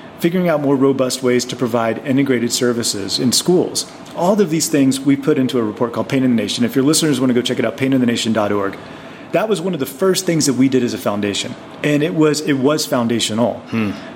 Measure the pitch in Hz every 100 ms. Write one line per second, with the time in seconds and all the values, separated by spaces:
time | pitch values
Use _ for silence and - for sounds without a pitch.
0 | - - 170 185 175 147 139 135 139 131
1 | 127 - 127 123 123 - 127 120 113 107
2 | - 131 135 123 117 - 123 117 110 104
3 | 98 - 127 - - 180 113 - - -
4 | - - 175 208 180 160 147 147 135 127
5 | 143 139 147 147 127 123 107 104 117 117
6 | 110 135 131 117 104 - 117 135 135 156
7 | 160 127 131 123 123 127 113 - 135 135
8 | 120 113 117 110 104 101 98 - - -
9 | - - - 165 220 185 185 165 131 -
10 | 190 180 - 160 139 123 135 135 120 107
11 | 117 104 101 98 117 - - - 147 147
12 | 160 170 156 143 156 135 131 156 - 131
13 | 117 117 - 110 120 - - 117 104 95
14 | -